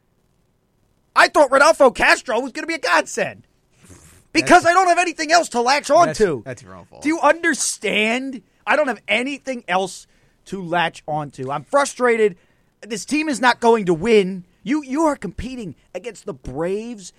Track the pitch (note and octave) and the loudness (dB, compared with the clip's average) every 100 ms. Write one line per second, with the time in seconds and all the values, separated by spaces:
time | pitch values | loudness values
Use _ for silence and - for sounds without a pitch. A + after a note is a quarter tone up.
0 | _ _ _ _ _ _ _ _ _ _ | _ _ _ _ _ _ _ _ _ _
1 | _ A#3+ F4 E4+ C#4+ C4+ D4 D#4+ C4+ - | _ 2 4 4 4 6 4 6 4 4
2 | C4+ E4 - A3+ C4+ D#4 D#4 E4 F4 E4 | 2 2 0 -4 -4 -8 -8 -6 0 0
3 | B3+ - D#3+ G2+ _ _ _ _ - - | -2 -4 -6 -8 _ _ _ _ -20 -20
4 | - _ _ D4+ - F4 E4 F4 F#4 E4+ | -20 _ _ -2 4 6 6 2 4 2
5 | F4+ D#4+ D#4 E4+ D#4 A#3+ A#3+ C#4+ - D4+ | 0 -4 0 2 2 -2 0 0 2 2
6 | E4+ D#3+ G3+ C3 B2+ A#2+ F#2 F#2 F2 - | 2 2 -2 -2 -8 -16 -16 -20 -20 -10
7 | D4 E4 C#4+ E4 E4+ C#4+ - - G3+ G3 | -6 0 2 2 0 -2 -4 -6 -4 -2
8 | G#3+ B3 C4+ A#3 _ _ - C4+ C#4+ G#3 | -2 -2 -6 -12 _ _ -2 0 0 -4
9 | - G#3+ B3+ C#4+ - B3+ - F3+ F#3+ - | -4 -4 -4 -8 -8 -10 -4 -4 -4 -10
10 | - _ _ _ - G3 F3 E3+ E3 - | -20 _ _ _ -14 -12 -4 -2 -2 -6
11 | - D3+ D3 - C3 D3 C#3 C#4 C#4 - | -8 -8 -8 -12 -10 -10 -2 0 0 0
12 | B3 A3+ G#3+ F3 _ _ _ _ G#3 A3 | 0 2 0 -2 _ _ _ _ -12 -12
13 | - D4+ D#4 A3+ B3 A3+ A#3 A3+ F3+ E3 | -4 -4 -2 0 0 2 2 2 2 -2
14 | G#3 G#3+ F#3 F#3+ - _ F#3+ D4+ C#4 C4+ | 4 4 2 -4 -14 _ -6 -6 -4 -2
15 | D#4+ C#4 F#3+ - A#3 B3+ G3 - _ F#3 | 0 -2 -8 -12 -12 -10 -12 -14 _ -14
16 | A#3 G3 - C3+ - C3 E3+ G3+ A#3 A3+ | -14 -14 -14 -12 -12 -6 -4 -4 -8 -14
17 | F3 | -18